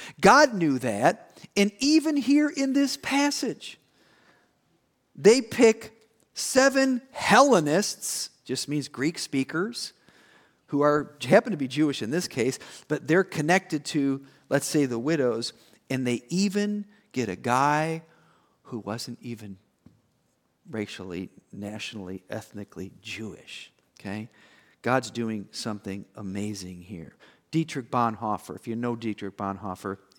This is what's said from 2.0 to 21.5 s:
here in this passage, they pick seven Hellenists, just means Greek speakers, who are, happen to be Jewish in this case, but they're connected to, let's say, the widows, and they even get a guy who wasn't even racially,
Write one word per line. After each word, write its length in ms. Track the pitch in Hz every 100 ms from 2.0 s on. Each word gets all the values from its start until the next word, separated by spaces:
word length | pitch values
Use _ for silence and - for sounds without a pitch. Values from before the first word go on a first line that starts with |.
| 302 285
here 320 | 226 285 302
in 240 | 277 269
this 240 | 269 277 -
passage, 840 | - 277 285 - 247 151 - - _ _ _ _ _ _ _ _ _ _ _ _ _ -
they 240 | 170 254
pick 520 | - - 226 220 - _ _ _ _
seven 680 | - - 254 269 269 269 247 -
Hellenists, 1200 | - - 208 277 196 147 170 - - - - - _
just 240 | - 127 -
means 180 | 147 131
Greek 320 | 117 143 170
speakers, 760 | - 135 131 160 214 233 - _ _ _ _ _ _ _ -
who 160 | 143
are, 320 | 147 147 - -
happen 280 | 123 202 247
to 60 | 165
be 120 | 127
Jewish 340 | 131 151 135
in 80 | 107
this 160 | 160 -
case, 320 | 131 120 - - - -
but 180 | 147 123
they're 180 | 170
connected 600 | 185 160 151 185 - 151 -
to, 380 | 151 139 135 - _ -
let's 180 | 139 -
say, 200 | 151 135
the 120 | 117
widows, 540 | 135 160 123 113 117 - _ _ -
and 160 | 131 123
they 160 | 120 -
even 580 | 180 202 202 208 208 202 _ _
get 160 | 127 110
a 80 | 92
guy 640 | 120 123 143 151 160 160 - _ _ _ _ _
who 140 | - 117
wasn't 400 | 98 113 - 117
even 380 | 120 110 107 95 _ _ - _ _ _ _ _ _ _ 185
racially, 580 | 113 104 - 92 87 95 - _